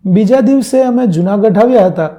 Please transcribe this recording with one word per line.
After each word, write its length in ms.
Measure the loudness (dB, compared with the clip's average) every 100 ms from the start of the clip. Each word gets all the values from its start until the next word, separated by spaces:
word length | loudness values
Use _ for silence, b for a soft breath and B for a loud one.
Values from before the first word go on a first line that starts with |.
બીજા 360 | 0 0 2 0
દિવસે 420 | 2 0 0 -2
અમે 240 | 0 0 -2
જૂનાગઢ 520 | -2 -2 0 0 2
આવ્યા 280 | 2 2 0
હતા. 240 | -2 -8